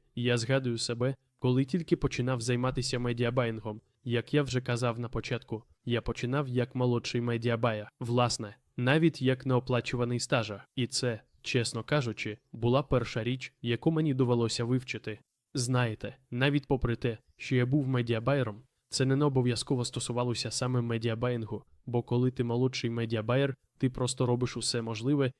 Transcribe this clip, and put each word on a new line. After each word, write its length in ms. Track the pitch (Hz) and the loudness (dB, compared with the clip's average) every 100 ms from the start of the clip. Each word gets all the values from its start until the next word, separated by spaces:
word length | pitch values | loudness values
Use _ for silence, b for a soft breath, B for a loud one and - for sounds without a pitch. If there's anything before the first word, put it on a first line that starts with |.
| _ 123 | _ -4
я 220 | 120 120 | 0 0
згадую 400 | 113 135 127 113 | 2 0 0 -2
себе, 380 | - 117 127 131 _ _ | -4 -2 -2 -2 _ _
коли 260 | 127 127 139 | 2 2 2
тільки 320 | 180 160 - | 0 2 2
починав 440 | 135 - 123 127 | 0 -2 -2 -2
займатися 580 | 117 123 127 127 123 123 | 0 0 0 -2 -2 -2
медіабаїнгом. 840 | 120 120 117 127 117 110 110 104 _ _ | -2 0 0 0 0 -2 -8 -10 _ _
Як 300 | 123 120 - | -2 -2 2
я 100 | 147 | 0
вже 180 | 135 123 | 2 -2
казав 380 | 127 120 123 117 | 0 0 0 -2
на 100 | 117 | -4
початку, 540 | 113 - 117 - 107 - _ 120 | -6 -4 -6 -6 -10 -10 _ -2
я 160 | 117 | -2
починав 460 | - 113 120 139 135 | -2 -4 -2 -2 0
як 280 | 123 120 127 | 0 -2 0
молодший 460 | 123 120 - 120 | 2 2 0 -2
медіабаєр. 680 | 120 117 120 117 117 107 104 - | 0 0 0 0 0 -2 -8 -8
Власне, 580 | 120 120 120 - 104 - _ - | 0 2 2 0 -8 -14 _ -2
навіть 440 | 123 156 165 - | 4 6 4 2
як 240 | 131 131 131 | 0 0 2
неоплачуваний 720 | 123 127 123 - 123 120 120 | 2 2 0 0 -2 -2 -2
стажер. 480 | - 131 107 98 - - | 0 0 0 -8 -8 -4
І 120 | 117 | -2
це, 340 | - 123 110 _ _ | -2 -2 -4 _ _
чесно 420 | - 127 113 117 | -2 0 0 -4
кажучи, 540 | - 147 120 107 110 104 _ | -2 0 0 -4 -8 -10 _
була 320 | 120 117 131 | -2 2 2
перша 400 | 147 127 113 117 | 2 0 0 -4
річ, 300 | 117 127 - _ | -4 -4 -8 _
яку 300 | 117 117 165 | -4 0 2
мені 220 | 160 156 | 2 2
довелося 500 | 131 123 120 113 - | 2 2 4 2 0
вивчити. 560 | 117 127 - 110 110 104 _ _ _ | 0 -2 -2 -10 -10 -12 _ _ _
Знаєте, 640 | 135 123 127 120 107 104 - - | -4 0 2 0 -2 -10 -12 -8
навіть 360 | 123 143 143 - | 0 2 2 0
попри 280 | 131 123 117 | 0 0 0
те, 220 | 123 110 _ - | -2 -4 _ -12
що 180 | - 127 | 0 2
я 100 | 123 | 4
був 220 | 147 131 | 2 2
медіабаєром, 760 | 123 120 113 120 143 117 104 - _ - | 0 0 0 2 0 0 -4 -16 _ -6
це 160 | - 131 | 0 2
не 200 | 135 147 | 4 4
обов'язково 600 | 131 123 113 - 131 117 | 4 2 0 0 -2 -2
стосувалося 680 | 117 - 120 123 113 113 | -4 -4 -2 -2 -2 -2
саме 300 | - 127 127 | -2 0 0
медіабаїнгу, 840 | 120 117 117 113 123 120 107 104 - - - | 0 0 0 0 -2 -2 -4 -8 -10 -16 -2
бо 180 | 120 | -2
коли 280 | - 123 127 | 0 2 2
ти 120 | 127 | 2
молодший 460 | 120 120 127 131 117 | 0 2 0 0 -4
медіабаєр, 640 | 117 117 113 107 127 139 127 _ - | -2 -2 -2 2 2 2 -2 _ -4
ти 120 | 131 | -2
просто 360 | 127 123 - 123 | 0 -2 0 0
робиш 320 | 120 123 120 | 2 0 -4
усе 240 | - 120 | -4 -4
можливе, 500 | 113 107 127 147 127 - | -4 -4 0 2 0 -2